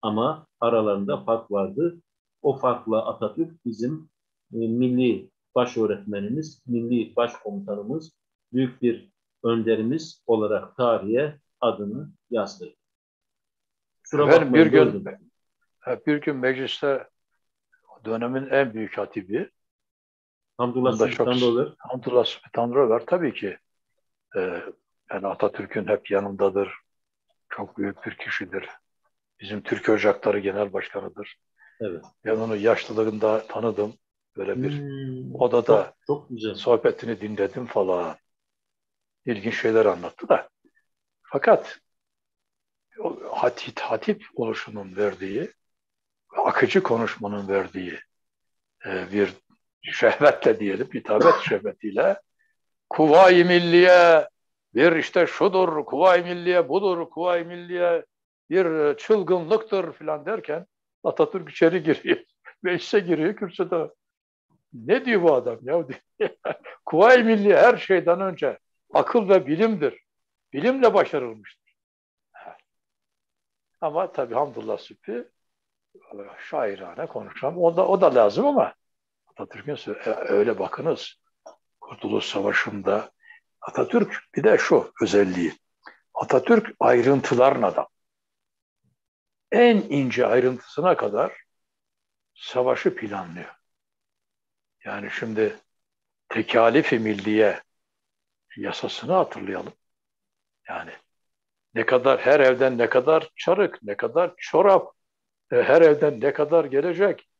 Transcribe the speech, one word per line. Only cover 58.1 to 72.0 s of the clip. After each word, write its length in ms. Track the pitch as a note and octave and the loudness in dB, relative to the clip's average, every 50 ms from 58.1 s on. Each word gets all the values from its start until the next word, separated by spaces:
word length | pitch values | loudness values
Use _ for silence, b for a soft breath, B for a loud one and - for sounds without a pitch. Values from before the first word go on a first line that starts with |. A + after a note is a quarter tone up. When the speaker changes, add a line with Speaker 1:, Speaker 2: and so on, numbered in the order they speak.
| _ _ _ _ _ _ _ _ | _ _ _ _ _ _ _ _
Speaker 2:
bir, 160 | D3+ F#3 F#3 | 0 0 0
e, 300 | E3+ D#3+ D#3 D3+ D3 C#3+ | 0 0 0 0 0 0
çılgınlıktır 960 | C#3+ - - A3 G#3+ F#3 D#3+ F#3 F3+ E3+ D#3 G#3 A3 A3 - - G3 F3 E3 C#3+ | -2 0 0 0 0 2 0 -2 -2 0 -2 -2 -2 -2 -2 -4 -4 -4 -6 -10
falan 340 | _ D#3 D#3 D#3 D3+ C#3+ | _ -8 -8 -8 -8 -6
derken 400 | E3+ A3 A3+ A3 - D3 E3 F#3 _ _ _ _ _ _ _ _ | -8 -8 -8 -8 -8 -10 -10 -10 _ _ _ _ _ _ _ _
Atatürk 460 | F3+ - - E3+ A3 - F#3+ F3 D3 | -6 0 0 0 0 0 -10 -10 -10
içeri 320 | - - F3 E3 E3 F#3 D#3 | -2 2 4 4 4 2 0
giriyor. 360 | D#3+ D3 - - E3+ - - - _ _ _ | 0 -2 0 2 -2 -2 -2 -2 _ _ _
<laughs> 220 | _ - - _ - | _ -20 -20 _ -4
Meclise 380 | - F3+ E3 - - - G#3 | -4 -4 -4 -4 0 0 0
giriyor, 360 | G3 E3+ F3+ D3+ D#3 F3 G#3+ | 2 2 -2 0 0 -2 -2
kürsüde. 540 | G#3 G#3 F3+ - - F#3 F3+ - E3+ D#3 - - _ _ _ _ _ _ _ _ _ _ _ _ _ _ _ _ | -4 -8 -10 -6 -6 -6 -4 -2 -4 -4 -6 -10 _ _ _ _ _ _ _ _ _ _ _ _ _ _ _ _
"Ne 320 | B2 A2 A#2+ G3 C4+ C4 | -16 -2 -2 -2 0 0
diyor 180 | B3+ A#3 G3 E3+ | 0 0 4 4
bu 120 | E3+ D3 | 4 4
adam 240 | B2+ A#2+ B2 A2+ A#2 A#2+ | 4 0 -2 -8 -8 -6
ya?" 260 | B2 D3+ F3 E3 - | -4 -2 -2 -2 -4
diyor. 120 | C3 - _ _ _ _ | -12 -16 _ _ _ _
<laughs> 680 | A3 - - _ _ - - - _ - - _ _ | -4 -4 -4 _ _ -10 -10 -10 _ -20 -20 _ _
"Kuvayi 380 | - - D#3 F#3+ A#3 B3+ B3+ A#3 | -2 2 6 8 8 8 8 8
Milliye 320 | A3 A3+ G#3 G3+ G#3 F#3+ | 6 2 4 4 4 6
her 200 | C#3+ E3 A#3+ A#3+ | 8 8 6 6
şeyden 440 | F3+ - - F#3+ F3+ E3 E3+ E3+ F3+ | 4 0 0 0 2 4 2 0 0
önce 380 | G3 F#3+ F3 D3 - C3+ A2 - _ _ _ _ _ _ - | 0 -6 -6 -4 -4 -6 -6 -6 _ _ _ _ _ _ 0
akıl 340 | D3+ C#3+ - - A#3+ G#3+ F#3 | 0 0 2 2 0 4 6
ve 180 | G3 F#3+ D#3 | 4 4 4
bilimdir. 540 | C3 D3+ D#3+ A3 A3+ A3 F3+ C#3+ B2+ - - _ _ _ _ _ _ _ _ _ _ _ | 2 -2 0 0 0 0 0 -2 -4 -4 -6 _ _ _ _ _ _ _ _ _ _ _
Bilimle 420 | C3+ D#3 A#3+ C4 C4+ B3+ A3 F#3+ | -2 -2 0 0 4 4 4 4
başarılmıştır." 680 | G3+ D3+ - - D3 B2+ A#2+ A2 A2 G#2 - - _ _ _ _ _ _ _ _ _ | 4 0 2 -2 -6 -6 -6 -12 -14 -20 -20 -20 _ _ _ _ _ _ _ _ _